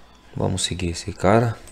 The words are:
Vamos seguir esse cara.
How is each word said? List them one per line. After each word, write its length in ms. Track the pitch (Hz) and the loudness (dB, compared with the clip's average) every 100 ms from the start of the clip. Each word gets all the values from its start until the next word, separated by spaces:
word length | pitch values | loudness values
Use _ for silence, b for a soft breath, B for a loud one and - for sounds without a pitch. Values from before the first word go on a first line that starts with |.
| b b - | b b -14
Vamos 280 | - 101 95 | -4 -2 -2
seguir 280 | - 87 90 | -4 -4 -6
esse 220 | 85 - | -6 -10
cara. 440 | 90 90 113 120 - - | 0 4 4 2 -4 -14